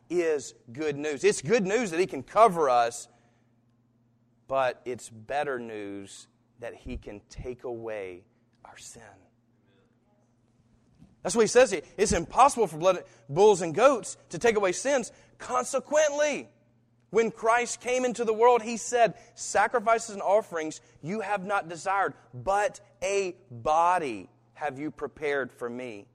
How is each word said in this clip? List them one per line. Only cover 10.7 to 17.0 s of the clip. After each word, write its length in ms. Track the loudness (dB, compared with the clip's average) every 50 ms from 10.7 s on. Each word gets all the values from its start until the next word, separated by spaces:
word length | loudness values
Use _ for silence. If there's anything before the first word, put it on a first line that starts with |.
| _ _ _ _ _ _ -20 -20 _ _ -8
That's 120 | -2 2
what 80 | 2 2
He 60 | 4
says 220 | 6 6 6 6 4
here. 100 | -2 -6 -8 -4
It's 160 | -2 0 0 0
impossible 560 | 0 -2 0 4 4 4 6 4 2 -2 -2
for 100 | -2 0
blood, 260 | 2 2 2 2 -2 -14 -20 _ _ -4
bulls 320 | 2 6 6 6 6 4
and 140 | 2 -2 2
goats 420 | 4 6 6 6 4 0 -6 -14 -16 _ -12
to 100 | -6 0
take 180 | 2 2 2
away 160 | 2 2 0 0
sins. 380 | -2 -2 0 0 0 -2 -4 -10 -20 _ _ _ -16
Consequently, 1120 | -10 -4 -4 -4 -2 -2 -4 -4 -2 0 2 2 4 2 2 2 0 0 0 -2 -6 -12 _ _ _ _ _ _ _ _ _ _